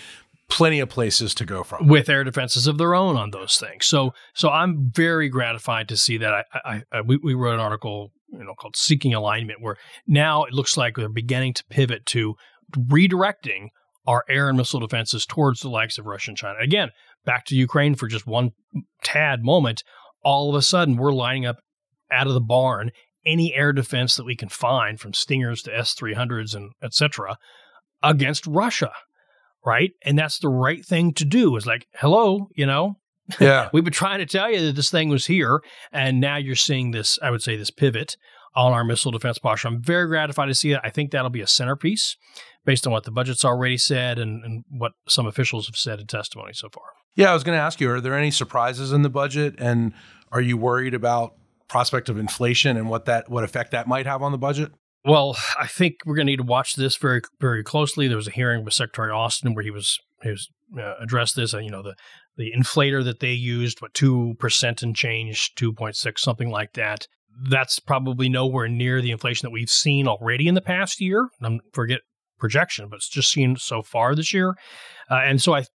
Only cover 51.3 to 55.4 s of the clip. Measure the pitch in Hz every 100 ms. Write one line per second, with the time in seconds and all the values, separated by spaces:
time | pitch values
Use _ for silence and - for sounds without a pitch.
51.3 | _ _ _ - 123 123 127 - 107 107
52.3 | - 123 120 143 117 110 113 - 117 -
53.3 | 120 110 123 117 120 120 127 131 135 143
54.3 | 135 139 143 151 _ _ _ 139 151 139
55.3 | 123